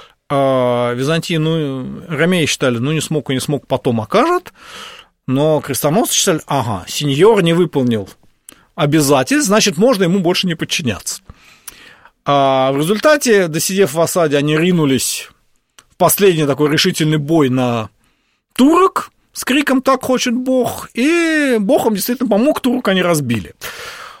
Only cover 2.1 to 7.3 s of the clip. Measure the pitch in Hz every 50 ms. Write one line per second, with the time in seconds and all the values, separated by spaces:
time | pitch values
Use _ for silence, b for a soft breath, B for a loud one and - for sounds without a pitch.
2.1 | 165 135 160 175 185 180 156 127 - - 147 131 120 117 120 143 160 156 - -
3.1 | 160 151 127 - 135 131 - - 147 131 - - 139 123 - 139 117 113 107 -
4.1 | - 202 269 330 359 359 - - B B B B B B B B B B B B
5.1 | _ _ _ - 127 135 147 156 156 147 - - 135 - - 147 151 214 254 -
6.1 | - - - 208 170 156 - - 147 139 117 117 107 92 - - - - 151 147
7.1 | 135 139 175 220